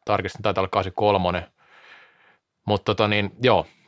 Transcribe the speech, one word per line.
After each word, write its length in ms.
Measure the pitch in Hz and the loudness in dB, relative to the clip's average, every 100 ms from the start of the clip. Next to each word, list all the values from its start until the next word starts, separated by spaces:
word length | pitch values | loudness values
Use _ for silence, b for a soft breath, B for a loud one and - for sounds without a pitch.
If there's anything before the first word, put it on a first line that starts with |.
| - | -4
tarkistin, 360 | 104 98 - | -4 -4 -6
taitaa 200 | 104 95 | -4 -2
olla 80 | 95 | -2
kahdeksankymmentäkolmonen. 800 | 104 95 - 104 101 90 90 90 _ b b b b b b b b _ _ - | -2 -4 -2 0 2 0 -2 -6 _ b b b b b b b b _ _ -2
Mut 180 | 104 | -2
tota 240 | - 104 107 | 0 0 2
niin, 240 | 104 101 - | 2 -2 0
joo, 240 | 123 98 78 b | 2 2 0 b